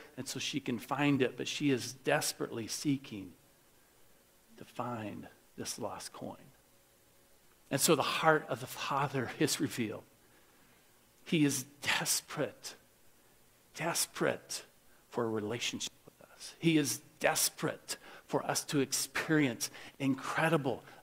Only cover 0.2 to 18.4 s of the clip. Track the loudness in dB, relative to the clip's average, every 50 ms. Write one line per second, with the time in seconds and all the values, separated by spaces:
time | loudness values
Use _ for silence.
0.2 | -8 -8 -6 -6 -4 -4 -4 -4 -2 -2 -4 -4 -4 -4 0 2 4 4 6 4
1.2 | 4 2 0 -4 -6 -6 -4 0 2 2 2 2 0 -4 -10 -4 0 2 2 2
2.2 | 2 0 -4 -4 -6 -6 -6 -6 -6 -6 -6 -4 0 0 0 -2 -2 -8 -10 -10
3.2 | -10 -12 -14 -20 _ _ _ _ _ _ _ _ _ _ _ _ -20 -20 -20 _
4.2 | _ _ _ _ _ -20 -20 -20 -20 -16 -10 -8 -8 -6 -6 -6 -6 -8 -10 -10
5.2 | -14 -16 -20 _ _ _ -14 -12 -10 -10 -8 -6 -8 -8 -8 -10 -12 -14 -12 -12
6.2 | -10 -10 -12 -12 -18 -20 -20 _ _ _ _ _ _ _ _ _ _ _ _ _
7.2 | _ _ -20 -20 _ -20 _ _ _ -2 0 2 4 6 6 6 4 2 0 4
8.2 | 6 6 6 6 4 -2 -6 -6 -6 -8 -8 -8 -4 -2 0 0 0 0 0 -2
9.2 | -2 -2 0 2 2 2 2 2 -2 -2 -2 -2 -2 -2 -4 -8 -12 -16 _ _
10.2 | _ _ _ -20 _ _ _ _ -20 _ _ _ _ _ _ _ _ _ _ _
11.2 | -4 0 4 4 4 4 4 0 -4 -8 -12 -8 -4 -2 -2 0 0 0 0 -2
12.2 | -2 -4 -4 -4 -4 -4 -4 -10 -16 -16 -16 -16 -20 _ _ _ -20 -20 -20 _
13.2 | _ -20 -20 -20 -20 _ _ _ _ _ -8 -4 -4 -2 0 -2 -2 -2 -2 0
14.2 | 2 2 2 0 -4 -10 -10 -10 -12 -14 _ _ _ -20 -20 -20 _ -8 -4 -2
15.2 | -2 0 0 -2 -2 -2 -4 -4 -4 -4 -4 -4 -8 -8 -10 -14 -20 -20 -20 -20
16.2 | -20 -20 -20 -18 -18 -18 -6 0 4 4 6 6 4 2 -2 -6 -8 -16 -4 2
17.2 | 2 2 4 4 2 0 0 -2 -4 -4 -4 -4 -8 -10 -10 -10 -12 -18 -20 -20
18.2 | -8 -2 -2 -2